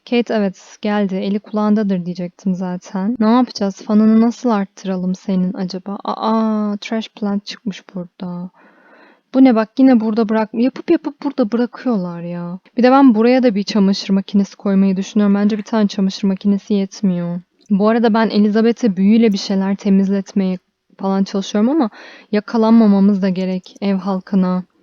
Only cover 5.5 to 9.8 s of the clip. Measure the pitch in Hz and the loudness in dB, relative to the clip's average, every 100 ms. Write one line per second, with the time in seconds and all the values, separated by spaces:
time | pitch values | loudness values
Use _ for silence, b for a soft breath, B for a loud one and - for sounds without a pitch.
5.5 | 196 185 185 202 202 - - 220 226 220 | -4 -8 -10 -10 -10 -8 -6 -2 0 0
6.5 | 214 214 208 - 220 220 - 202 202 - | -2 -4 -6 -6 -8 -8 -8 -4 -4 -6
7.5 | - 214 - - 185 175 - 180 175 180 | -12 -10 -10 -12 -14 -14 -12 -12 -10 -12
8.5 | _ b b b b b b b 262 262 | _ b b b b b b b 4 4
9.5 | 220 214 - | 4 0 2